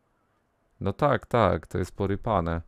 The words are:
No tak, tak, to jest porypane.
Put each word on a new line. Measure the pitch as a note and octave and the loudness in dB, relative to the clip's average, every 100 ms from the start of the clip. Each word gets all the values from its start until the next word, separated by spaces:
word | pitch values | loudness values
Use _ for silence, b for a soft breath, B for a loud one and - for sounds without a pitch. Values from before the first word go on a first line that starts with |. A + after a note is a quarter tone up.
| _ _ _ _ _ _ _ _ | _ _ _ _ _ _ _ _
No | F#2+ | -6
tak, | - D3 A#2 - | 0 0 0 0
tak, | A#2+ F#2+ F2+ - | 2 4 2 -2
to | F#2 | -6
jest | F2+ - | -6 -4
porypane. | G2 G2+ A#2+ G2+ E2+ E2 | -2 -2 0 0 0 -2